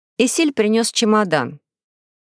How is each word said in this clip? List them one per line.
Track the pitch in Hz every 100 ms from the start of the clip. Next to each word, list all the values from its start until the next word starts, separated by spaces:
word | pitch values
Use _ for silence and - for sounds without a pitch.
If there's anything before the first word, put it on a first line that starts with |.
| _ -
Исиль | 247 - 311
принес | 247 214 226 233
чемодан. | - 214 214 196 151 120 147 _ _ _ _ _ _